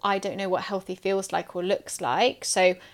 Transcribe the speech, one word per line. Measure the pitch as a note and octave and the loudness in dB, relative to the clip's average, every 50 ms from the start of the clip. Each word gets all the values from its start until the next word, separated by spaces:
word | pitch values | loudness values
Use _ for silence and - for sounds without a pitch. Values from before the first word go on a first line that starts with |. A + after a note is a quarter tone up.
| - | 0
I | G3+ G3 F#3+ | 0 0 0
don't | - G3 - | -2 -4 -4
know | F#3+ G3 F#3 | -4 -2 0
what | F#3 - - | 0 -2 -2
healthy | - G#3 F#3 - - F#3 | -2 -6 -6 -4 -6 -10
feels | - - F#3+ G3 G3 F#3 - - | -4 -2 0 0 0 -2 -2 -4
like | E3+ F3 - - | -4 -4 -4 -6
or | F3+ F3 | -4 0
looks | F#3+ G3+ - - - - - | 0 0 0 -2 -10 -8 -6
like. | F3+ B2 C3 F3+ A#3 B3+ - - - | -2 0 2 2 2 2 0 -2 -4
So | - - G3 F#3 F#3 F3+ F#3 - - | -2 2 4 4 4 4 2 -6 -20